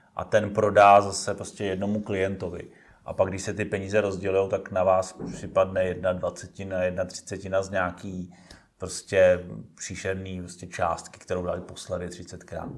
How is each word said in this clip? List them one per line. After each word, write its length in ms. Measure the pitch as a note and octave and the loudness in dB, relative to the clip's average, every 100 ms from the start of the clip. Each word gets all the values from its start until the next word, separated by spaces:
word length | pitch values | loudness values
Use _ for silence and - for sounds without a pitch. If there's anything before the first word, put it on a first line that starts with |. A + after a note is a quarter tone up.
| _ - | _ -10
a 80 | |
ten 300 | F#2 G#2+ G#2 | 0 0 2
prodá 480 | G#2 G#2 G2+ G2+ G2+ | 0 4 8 10 10
zase 320 | G2 F#2+ - | 8 -4 -6
prostě 320 | G2+ G2 - G2+ | -6 -8 -6 -4
jednomu 340 | F#2 G2+ G#2+ | -2 -2 -2
klientovi. 680 | G#2 G2 F#2+ F#2+ F2+ E2+ E2+ - _ _ - | -2 -2 0 -2 -8 -8 -14 -20 _ _ -8
A 80 | |
pak, 160 | E2+ F#2+ | 0 0
když 120 | F#2+ | 0
se 120 | G#2+ | -6
ty 120 | G2 G2 | -4 -2
peníze 360 | G2+ G2 G#2+ | -4 0 2
rozdělujou, 460 | G2+ F#2 F#2+ F#2+ F#2+ | 2 -2 0 2 2
tak 240 | - - | -2 -4
na 120 | G2 | 0
vás 340 | F#2 F#2 F#2 - - - | 4 4 2 -6 -12 -10
připadne 480 | F#2 F#2+ F#2+ F#2 | -2 0 2 0
jedna 300 | F#2 E2+ F#2 | -2 -2 -2
dvacetina, 720 | F2+ F2+ - - - F#2+ F#2 | -2 -4 -6 -16 -12 -6 -2
jedna 220 | F2+ F2 F2+ | -2 -2 -6
třicetina 580 | - - F#2 F#2 F#2+ | -8 -12 -10 -4 -2
z 60 | F#2 | -2
nějaký 640 | F#2+ F2+ F2 G2+ F#2 F2 - - - _ - | -2 -2 -4 -10 -10 -10 -14 -20 -20 _ -12
prostě 680 | F2+ - - G2 F#2 F2 F2 A1 - - | -10 -10 0 6 6 6 0 -12 -16 -14
příšerný 640 | - F#2 F#2+ F#2+ F#2+ F#2 | -12 -8 -6 -6 -6 -8
prostě 280 | F2 - F2 | -10 -12 -12
částky, 520 | - F2 E2 - - | -4 -2 -2 -8 -16
kterou 240 | - F#2 F2 | -6 -4 -2
dali 160 | F2+ | -6
posledy 480 | F2+ F2+ - F2+ F2 | -8 -14 -8 -6 -6
třicetkrát. 600 | F2+ F2+ - - E2 - | -10 -14 -16 -12 -10 -10